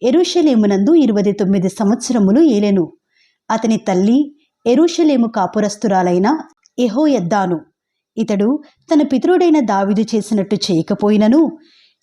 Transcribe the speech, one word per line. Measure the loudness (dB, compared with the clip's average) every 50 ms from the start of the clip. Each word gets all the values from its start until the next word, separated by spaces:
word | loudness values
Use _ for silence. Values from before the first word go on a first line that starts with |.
| -2
యెరూషలేమునందు | 0 0 0 0 0 0 0 2 2 2 2 2 2 2 0 2 2 4
ఇరవై | 4 2 2 2 0 0 0
తొమ్మిది | -2 0 0 0 0 0 0 -2
సంవత్సరములు | -4 -2 -2 -2 -2 -2 -2 -4 -2 0 2 2 4 4
ఏలెను. | 4 4 2 2 0 0 0 0 -2 -2 -6 _ _ _ _ _ _ _ _ _ _ -6
అతని | -6 -4 -2 -2 -2 -2
తల్లి | -2 -2 -2 0 0 2 2 0 0 -2 -6 _ _ _ _ _ _ 0
యెరూషలేము | 2 2 2 0 0 0 0 0 2 0 -2 -2
కాపురస్తురాలైన | -2 -4 -4 -2 -2 -4 -4 -4 -6 -6 -4 -2 0 0 0 0 0 0 0 0 -2 -2 -6 -12 _ _ _ _ _ -4
యెహోయద్దాను. | -4 -2 -2 0 0 0 0 -2 -2 -2 -2 -2 -2 -2 -4 -6 -8 _ _ _ _ _ _ _ _ _ _ -8
ఇతడు | -4 -4 -2 -2 -2 -2 -2 -4 -6 -14 _ _ _ -2 0
తన | 0 0
పితరుడైన | 0 -2 -2 0 0 2 2 2 2 2 2
దావీదు | 2 0 -2 -2 0 0 0 -2 -2 -2 -2
చేసినట్టు | -4 -4 -2 -2 -4 -2 -2 -4
చేయకపోయినను, | -4 -2 -2 -2 -2 0 -2 -2 -2 0 0 2 2 4 4 4 4 2 0 -2 -8 -16 _ _ _ _ _ _ _